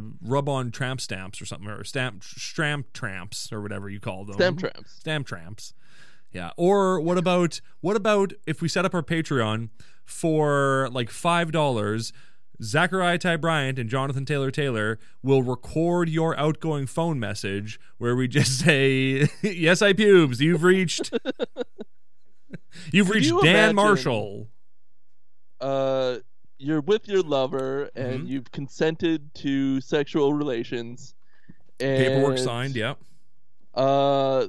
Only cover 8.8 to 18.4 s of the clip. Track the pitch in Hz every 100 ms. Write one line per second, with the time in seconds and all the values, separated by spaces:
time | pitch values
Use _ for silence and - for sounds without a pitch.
8.8 | 180 175 - 165 156 135 110 110 117 -
9.8 | - - - - 165 156 147 143 139 135
10.8 | 131 127 117 - 170 170 165 160 147 117
11.8 | 104 113 117 - - - - - 110 143
12.8 | 180 190 175 170 180 165 165 156 131 131
13.8 | 110 131 139 135 135 143 135 151 139 110
14.8 | 107 110 - - 131 135 123 123 - 160
15.8 | 170 175 170 160 160 139 151 156 160 147
16.8 | 135 - 170 143 104 104 101 98 104 -
17.8 | - - 120 123 127 139